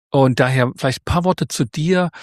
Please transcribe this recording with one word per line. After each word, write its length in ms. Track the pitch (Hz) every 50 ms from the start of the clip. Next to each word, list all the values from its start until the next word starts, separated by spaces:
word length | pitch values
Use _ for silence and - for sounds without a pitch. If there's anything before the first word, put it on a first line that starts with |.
| _ _
Und 300 | - 143 135 131 120 -
daher 320 | 131 127 131 135 123 127 -
vielleicht 280 | - - 135 127 -
ein 20 | -
paar 180 | - - 175 170
Worte 220 | 185 180 - 165
zu 180 | - - - 139
dir. 460 | 110 - 151 151 170 185 180 180 165 - -